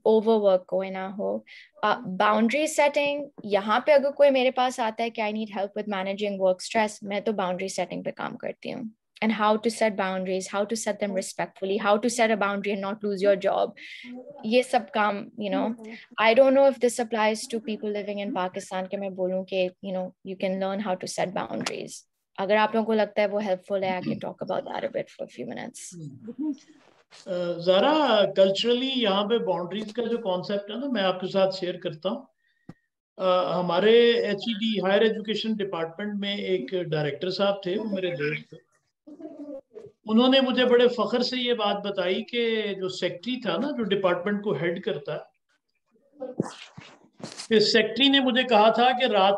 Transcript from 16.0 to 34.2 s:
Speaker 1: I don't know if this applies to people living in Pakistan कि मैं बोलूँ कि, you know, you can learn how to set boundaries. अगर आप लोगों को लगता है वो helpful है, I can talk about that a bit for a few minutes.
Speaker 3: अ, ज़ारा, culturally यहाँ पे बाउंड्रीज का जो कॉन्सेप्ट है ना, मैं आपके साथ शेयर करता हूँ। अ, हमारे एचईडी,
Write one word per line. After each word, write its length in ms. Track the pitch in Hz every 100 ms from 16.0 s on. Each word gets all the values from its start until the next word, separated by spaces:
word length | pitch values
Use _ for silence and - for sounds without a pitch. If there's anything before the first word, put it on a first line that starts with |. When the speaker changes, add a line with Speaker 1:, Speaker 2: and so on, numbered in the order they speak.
| - -
Speaker 1:
I 140 | 220
don't 200 | 226 269
know 140 | 269 277
if 120 | 269
this 200 | 247 240
applies 480 | 233 220 214 220 -
to 120 | 226
people 300 | 220 214 214
living 300 | 208 196 202
in 140 | 202
Pakistan 540 | 226 185 196 - 190 190
कि 100 | 196
मैं 180 | 196 185
बोलूँ 280 | 185 185
कि, 260 | 185 190 180 185
you 100 | 196
know, 200 | 185 185 -
you 120 | 190 185
can 240 | 196 190
learn 200 | 190 202
how 160 | 214 185
to 120 | -
set 260 | - 180
boundaries. 720 | 190 - - - - - - _ _ _ -
अगर 160 | 196 214
आप 200 | 214 226
लोगों 100 | 214
को 80 |
लगता 280 | 220 208 214
है 60 | 208
वो 140 | 202
helpful 420 | 208 185 - 196
है, 180 | 190 185
I 40 | -
can 140 | -
talk 160 | 185 185
about 220 | - 185
that 200 | - -
a 80 | -
bit 180 | - -
for 160 | - -
a 60 |
few 160 | - 120
minutes. 460 | 98 240 - - 175 147 120 220 240 302 269 _ _ _ _ _ - -
Speaker 3:
अ, 320 | 180 175 165
ज़ारा, 340 | 170 185 254 311 269 214 196
culturally 580 | - 190 190 226 247 262 262
यहाँ 280 | 220 190
पे 160 | 208 233
बाउंड्रीज 520 | 185 170 175 202 208
का 120 | -
जो 140 | 220 233
कॉन्सेप्ट 540 | 190 180 - 202 202
है 80 | 226
ना, 80 | 285
मैं 140 | 226
आपके 260 | 190 185 185
साथ 240 | 190 190
शेयर 260 | 190 180 180
करता 320 | 175 160 185
हूँ। 180 | 254 - _ _ _ _ - _ _ _ -
अ, 340 | 185 180 180 170
हमारे 360 | 175 175 208 233 233
एचईडी, 600 | 226